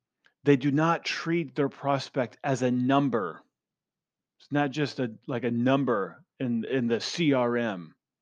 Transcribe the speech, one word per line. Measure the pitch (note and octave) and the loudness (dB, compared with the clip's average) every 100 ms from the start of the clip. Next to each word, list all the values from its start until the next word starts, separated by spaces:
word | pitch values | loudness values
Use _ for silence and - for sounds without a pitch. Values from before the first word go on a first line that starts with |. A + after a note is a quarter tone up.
| _ _ _ _ | _ _ _ _
They | D3 C#3+ | 2 4
do | C#3+ | 4
not | C#3 D#3+ D#3+ | 2 2 0
treat | - - E3 E3+ C#3+ | -2 -6 -2 -2 -2
their | - C#3 | -2 -4
prospect | - C#3 C#3 - C#3+ A#2+ - | -2 -2 -2 -2 -4 -4 -4
as | C#3+ B2+ | -4 0
a | B2+ | 0
number. | B2 B2+ C#3 C#3+ A2+ F2+ D2+ _ _ _ _ _ _ _ _ _ _ | 2 2 2 2 0 -4 -8 _ _ _ _ _ _ _ _ _ _
It's | - | -4
not | C#3+ C#3+ | 0 0
just | C#3+ C3+ - | 0 -2 -2
a, | B2 A2 - | -6 -6 -8
like, | B2 | -4
a | A#2 | -2
number | A#2 B2+ C#3 C3 A2 F2+ - _ - | 0 2 2 2 0 -2 -10 _ -8
in, | C3 A#2 | -4 -2
in | A2 C3 A#2 | -2 -2 0
the | A2+ | -2
C | - - D#3 | -2 -2 2
R | C3 A#2+ A#2+ | 2 2 0
M. | A#2 F#2 D#2+ - _ _ | -2 -6 -10 -20 _ _